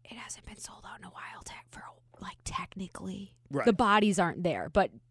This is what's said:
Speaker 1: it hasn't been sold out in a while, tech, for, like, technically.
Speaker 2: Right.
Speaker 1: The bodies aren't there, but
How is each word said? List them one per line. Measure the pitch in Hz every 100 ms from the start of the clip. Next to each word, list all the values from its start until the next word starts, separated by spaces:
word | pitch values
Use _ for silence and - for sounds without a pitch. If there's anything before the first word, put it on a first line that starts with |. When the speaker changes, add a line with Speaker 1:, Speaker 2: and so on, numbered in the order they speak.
Speaker 1:
it | - 233
hasn't | - - -
been | 214
sold | - - -
out | -
in | -
a |
while, | - - -
tech, | - - -
for, | - - - _ -
like, | 185 - -
technically. | - 180 190 185 - 190 196 196 _ -
Speaker 2:
Right. | 139 240
Speaker 1:
The |
bodies | 196 220 208 208 190
aren't | 170 -
there, | 175 101 -
but | 208 185 117 _